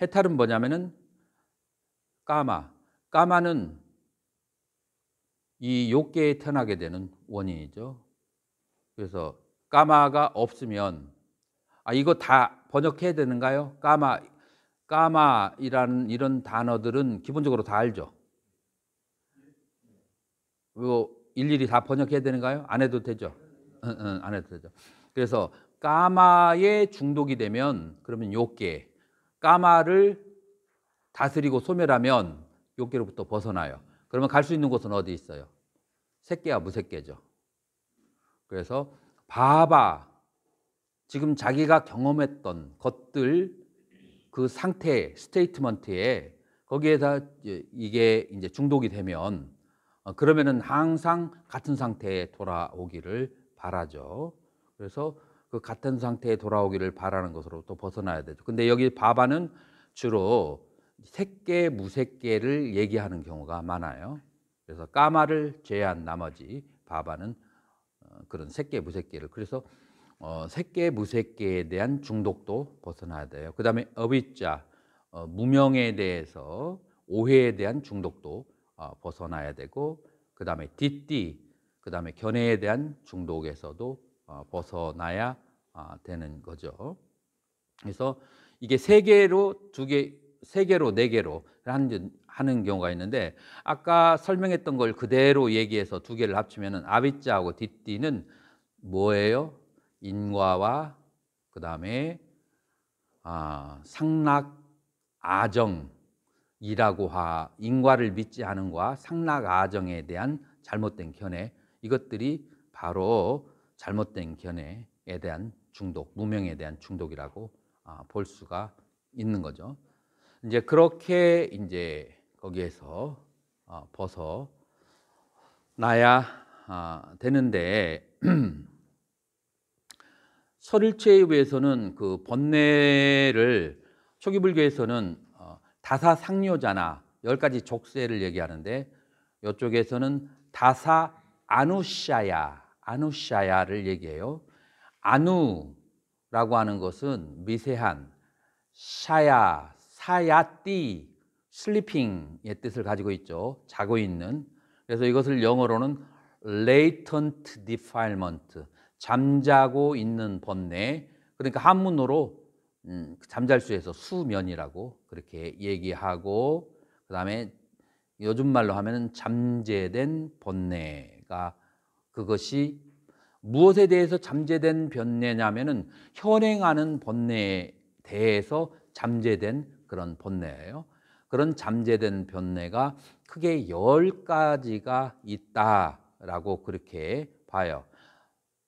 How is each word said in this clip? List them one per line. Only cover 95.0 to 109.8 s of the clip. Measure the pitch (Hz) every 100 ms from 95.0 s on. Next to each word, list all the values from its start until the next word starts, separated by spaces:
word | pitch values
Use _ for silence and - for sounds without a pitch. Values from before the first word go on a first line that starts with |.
| 117 127 135 139 123
얘기해서 | 110 110 107 95 92
두 | -
개를 | 117 113 98
합치면은 | 107 - 98 101
아비짜하고 | 80 110 135 143 135 101 87 85
띠띠는 | 110 - - 104 151 120 - _ _ _ _ _
뭐예요? | 98 92 101 104 104 120 156 - _ _ _ _
인과와 | 98 101 104 101 95 92 104 135 156 139 _ _ _ _ _
그다음에, | - 82 82 87 123 156 170 _ _ _ _ _ _ _ _ _ _
아, | 85 85 78 73 71 73
상락 | 76 - 156 160 151 143 143 - _ _ _ _ _ _
아정이라고 | 85 95 113 110 113 87 71 - _ _ _ _ _ _ 104 107 110 92 95
하-, | 90 85 82 80 -
인과를 | 110 131 131 131 117
믿지 | 95 110 -
않음과 | 104 98 95 82 101 139
상락 | - 170 165 147 104
아정에 | 92 95 101